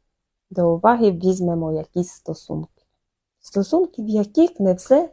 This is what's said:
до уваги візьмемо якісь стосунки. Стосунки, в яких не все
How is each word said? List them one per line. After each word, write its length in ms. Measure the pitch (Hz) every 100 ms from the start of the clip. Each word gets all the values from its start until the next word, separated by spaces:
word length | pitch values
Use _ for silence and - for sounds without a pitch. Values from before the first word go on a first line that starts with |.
| _ _ _ _ -
до 240 | 185 170 170
уваги 360 | 214 240 214
візьмемо 600 | 170 185 185 175 165 160
якісь 380 | 156 156 175 180
стосунки. 720 | - - 160 - 151 160 _ _ _ _ _ _ _
Стосунки, 600 | - 202 196 330 359 -
в 60 | 214
яких 520 | 214 208 - 339 -
не 140 | 190
все 360 | 180 - 202 349